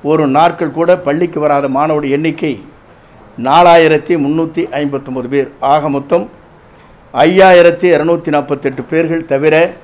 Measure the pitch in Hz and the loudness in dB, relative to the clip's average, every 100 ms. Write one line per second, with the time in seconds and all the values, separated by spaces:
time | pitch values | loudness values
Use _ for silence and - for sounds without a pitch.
0 | 143 160 147 131 170 170 165 135 170 180 | -2 0 0 2 0 0 -6 -2 0 0
1 | 143 151 175 165 147 143 139 131 156 151 | 0 -2 -4 -2 -2 0 -2 -2 -2 -2
2 | 143 143 160 151 156 113 - - _ _ | -2 -2 -2 -4 -6 -8 -14 -20 _ _
3 | _ - - - 123 156 175 170 160 151 | _ -20 -20 -8 0 4 6 6 4 2
4 | 151 170 139 160 160 165 - 143 147 135 | 0 -2 0 -2 -4 -6 -6 -6 -6 -6
5 | 135 131 123 139 131 - 135 151 151 139 | -8 -10 -4 -4 -4 -4 0 0 0 -6
6 | 135 175 - - _ _ _ - - - | -2 -4 -4 -16 _ _ _ -20 -20 -20
7 | _ 127 156 185 190 180 170 170 180 156 | _ 0 2 4 6 6 4 2 0 0
8 | 160 170 - 147 131 139 139 131 120 160 | 0 -2 -2 -4 -4 -4 -4 -8 -6 -4
9 | 165 165 160 139 156 156 170 - | -2 -4 -4 -2 2 2 0 -4